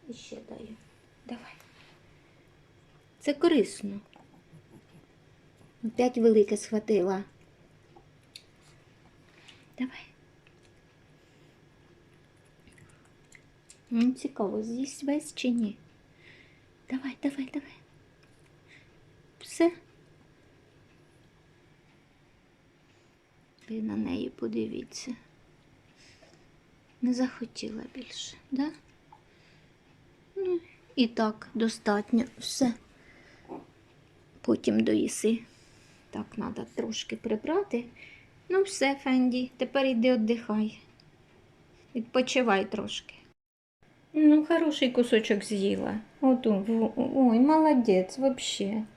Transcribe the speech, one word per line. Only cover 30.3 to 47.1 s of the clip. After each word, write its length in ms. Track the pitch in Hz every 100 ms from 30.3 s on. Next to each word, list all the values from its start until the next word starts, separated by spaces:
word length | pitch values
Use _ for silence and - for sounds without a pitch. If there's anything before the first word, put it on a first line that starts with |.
| 392
Ну, 240 | 370 349 - - _ -
і 120 | 233
так 420 | 233 220 214 -
достатньо. 720 | 226 226 - - 208 208 226 254 -
Все. 340 | - - 254 226 - - - - - - - - - _ _ _ _ _ _ -
Потім 380 | - 110 - 107
доїси. 600 | 113 107 147 - 220 233 - - - - - - _
Так, 160 | 214 208 -
надо 280 | 240 - 226 -
трошки 400 | 233 220 - 220
прибрати. 680 | 226 214 - 339 403 240 240 - - - - - -
Ну, 140 | 370
все, 320 | 392 - 277 277
Фенді, 560 | - 262 254 247 254 -
тепер 280 | 254 277 269
іди 280 | 233 254
віддихай. 640 | 247 214 233 - 214 214 - - _ - _ _ - _ _ _ - - 247
Відпочивай 760 | 226 254 254 269 233 196 202
трошки. 440 | 214 202 - - - - _ _ _ _ _ - _ _
Ну, 320 | 302 302 302 302
хороший 460 | 330 330 302 254
кусочок 520 | 247 240 220 220 202
з'їла. 560 | 202 208 196 196 - 214 220 -
Оту, 320 | 269 254 233
в-, 400 | 196 196 226 226 -
ой, 420 | 262